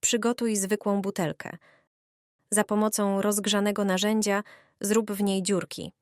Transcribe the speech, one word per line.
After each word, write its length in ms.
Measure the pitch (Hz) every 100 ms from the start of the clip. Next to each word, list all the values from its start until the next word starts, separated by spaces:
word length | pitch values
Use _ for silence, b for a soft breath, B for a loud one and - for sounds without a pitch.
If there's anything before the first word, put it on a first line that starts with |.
Przygotuj 560 | - 233 233 240 233 208
zwykłą 460 | 190 208 208 202
butelkę. 540 | 196 - 165 147 - - b b b _ _ _ _ _ _
Za 140 | 202
pomocą 580 | 208 208 214 214 202 196
rozgrzanego 600 | 208 208 202 208 202 202
narzędzia 580 | 202 185 208 220 208 196 208 B B B
zrób 320 | 190 214 214
w 100 | 196
niej 200 | 202 196
dziurki 500 | 185 196 - - - -